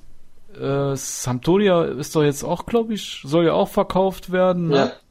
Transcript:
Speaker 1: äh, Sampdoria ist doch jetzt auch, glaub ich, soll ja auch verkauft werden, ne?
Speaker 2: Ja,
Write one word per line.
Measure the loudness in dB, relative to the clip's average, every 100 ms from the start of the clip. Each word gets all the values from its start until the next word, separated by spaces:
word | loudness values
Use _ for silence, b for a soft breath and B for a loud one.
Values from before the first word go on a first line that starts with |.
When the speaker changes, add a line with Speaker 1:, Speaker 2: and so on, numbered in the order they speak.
| -16 -16 -16 -18 -18 -8
Speaker 1:
äh, | -4 -2 -2 -4
Sampdoria | -8 -8 -4 -2 2 4 4 4
ist | 2 -4 -2 2
doch |
jetzt | 2 2
auch, | -4 -6 -2
glaub | -2 -2
ich, | -4 -8 -12
soll | 0 2 4
ja |
auch | 4 2
verkauft | 0 0 2 0 -2 -4
werden, | 2 2 2 2
ne? | 2
Speaker 2:
Ja, | 2 -2 _